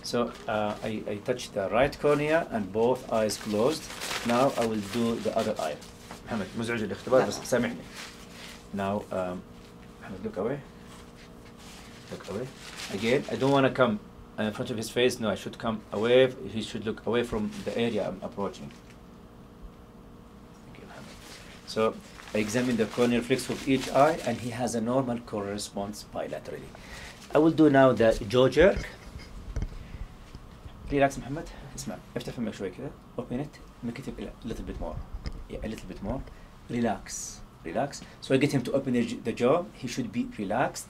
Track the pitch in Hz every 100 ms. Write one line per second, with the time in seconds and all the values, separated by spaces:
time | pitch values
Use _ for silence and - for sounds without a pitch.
0 | - 120 - - - 107 104 104 113 107
1 | - 104 - - - 104 95 107 143 -
2 | 147 147 151 160 - 113 92 104 120 127
3 | - 117 110 104 113 104 127 156 - -
4 | - - 117 120 139 127 113 110 98 117
5 | 117 117 107 101 110 - 80 73 - -
6 | - - - 113 - 120 113 117 104 98
7 | - 127 107 - - 123 120 - - -
8 | - - - - - - - 98 98 104
9 | - 95 90 90 - - - - - -
10 | - 95 107 98 110 143 - - - -
11 | - - - - - - - - - -
12 | - 90 - 98 139 - - - - 98
13 | 113 139 - 117 131 139 131 127 123 104
14 | - - - - 107 104 123 120 113 123
15 | 123 123 110 98 110 - 117 107 - 101
16 | 117 123 131 131 98 110 107 110 107 -
17 | - 117 117 113 104 104 101 120 117 104
18 | 90 - - - 98 - 110 - - -
19 | - - - - - - - - - -
20 | - - - - - - - - - -
21 | - - - - - - - 107 110 110
22 | - - - 107 104 120 127 113 107 -
23 | 120 120 120 127 - 117 139 135 - 135
24 | 147 165 127 113 120 117 120 113 110 131
25 | 123 120 - 107 101 104 - 101 101 104
26 | - - 73 73 73 73 65 - - -
27 | - - - 147 160 147 151 135 135 107
28 | 113 110 104 123 131 139 185 - - -
29 | - - - - - - - - - -
30 | - - - - - - - - - 143
31 | 139 135 120 151 165 - - - - 90
32 | - - - - 110 - 95 90 139 -
33 | - - - 123 151 - - - 120 117
34 | - - 98 - 110 107 90 - 87 78
35 | - - - - - - 110 110 92 -
36 | 101 135 - - - - - 117 117 110
37 | - - - - - - 82 92 139 -
38 | - - - 135 139 139 - 139 135 120
39 | 113 - 113 107 120 165 185 - 127 -
40 | 113 120 131 - 98 113 165 -